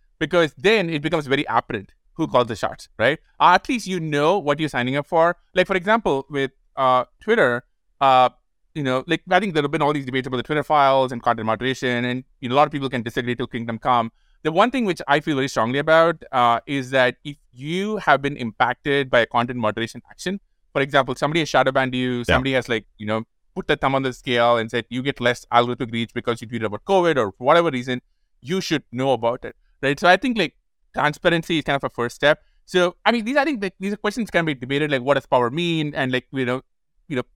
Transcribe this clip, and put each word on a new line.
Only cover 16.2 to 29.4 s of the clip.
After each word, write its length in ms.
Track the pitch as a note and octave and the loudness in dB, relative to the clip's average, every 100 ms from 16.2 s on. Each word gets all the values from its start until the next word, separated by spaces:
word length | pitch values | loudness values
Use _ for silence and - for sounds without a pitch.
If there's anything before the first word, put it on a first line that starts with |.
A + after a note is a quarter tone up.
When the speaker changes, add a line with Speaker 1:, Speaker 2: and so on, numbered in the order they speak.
| - | -4
Speaker 1:
uh, 300 | C3 A#2+ A#2 - | 2 2 2 -2
is 220 | C#3 B2+ | -6 -2
that 260 | C3+ B2+ - D3+ | 2 2 0 -12
if 100 | C#3+ _ | -18 _
you 460 | B2 C#3+ F3+ G#3 G#3+ | -16 -8 -6 -4 -4
have 240 | D#3+ C#3 | 2 2
been 160 | C#3 D3 | 0 -4
impacted 720 | A#2 - B2 B2 D3+ C#3+ C3 | -6 -2 -2 -2 -2 -2 2
by 100 | B2 | 2
a 60 | A2+ | 2
content 340 | A#2+ A#2+ B2 | 0 -2 -2
moderation 420 | G#2+ G#2 A2+ B2 - | -4 -4 -6 -10 -20
action, 300 | - F3+ G3 _ _ _ | -10 -8 -8 _ _ _
for 80 | C#3+ | -2
example, 340 | C#3 C#3 C3 B2+ | 0 2 0 0
somebody 240 | D3 E3 | -2 -2
has 100 | D3 | 0
shadow 220 | C3+ C3 | 2 2
banned 240 | C3+ C3 B2+ | 2 -2 -2
you, 240 | B2+ B2 | -4 -2
Speaker 2:
Yeah. 40 | |
Speaker 1:
somebody 300 | A#2 B2+ C3+ | 0 0 2
has, 160 | C3 A#2 | -2 0
like, 160 | A2+ - - | -4 -6 -12
you 80 | G#2+ | -4
know, 160 | A2 A2+ _ _ F#3 | -4 -6 _ _ -8
put 120 | - | -2
the 80 | C#3+ | 0
thumb 200 | C#3 C3+ | 0 0
on 80 | |
the 100 | C3 | -2
scale 440 | A#2+ C3+ A#2+ A#2+ A#2+ | -6 -2 2 4 4
and 120 | A2+ | 0
said, 160 | B2 - | -4 -6
"You 120 | B2 | -6
get 180 | C3+ - | -6 -2
less 240 | B2 A#2+ - | -2 -2 0
algorithmic 400 | A#2+ B2 B2 A#2 | 2 2 -2 -6
reach 220 | A#2 A2+ | -6 -6
because 260 | B2 A#2+ A2+ | -6 -4 -6
you 80 | A2 | -6
tweeted 180 | A#2 A2 | -6 -6
about 200 | G#2 - | -6 0
covid 320 | F#3+ F3 C#3 | 2 4 2
or 140 | G#2 | 0
for 140 | - B2 | -2 4
whatever 260 | E3+ E3+ | 4 4
reason," 280 | B2+ B2+ B2 - _ _ _ | -2 -4 -6 -8 _ _ _
you 200 | B2 F#3+ | -6 -6
should 220 | - D3+ - | -2 -4 -4
know 220 | A#2+ C3+ | -4 0
about 300 | A#2+ A#2 B2+ | 0 0 -4